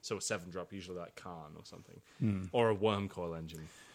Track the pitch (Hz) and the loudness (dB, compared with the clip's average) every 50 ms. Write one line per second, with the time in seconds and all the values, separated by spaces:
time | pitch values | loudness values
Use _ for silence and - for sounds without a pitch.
0 | - - 113 95 - - 110 92 85 92 85 92 87 - 101 98 87 90 90 87 | -6 -4 -4 -2 -2 -2 -2 -2 -4 -6 -6 -6 -6 -6 -8 -10 -8 -8 -8 -8
1 | 85 - - - - 92 87 82 78 76 76 - - - - - - - - - | -8 -10 -12 -12 -12 -10 -10 -10 -10 -12 -14 -16 -16 -16 -16 -16 -18 -18 -18 -20
2 | - - - - 120 110 101 92 92 90 - 123 117 113 107 92 104 110 104 101 | -20 -14 -6 0 2 2 2 2 0 2 4 6 8 8 6 6 6 4 4 4
3 | 101 95 - 92 87 85 82 82 82 80 80 80 78 78 - - - - - | 2 0 -2 -4 -4 -2 -2 -4 -6 -8 -10 -10 -12 -14 -14 -18 -20 -20 -20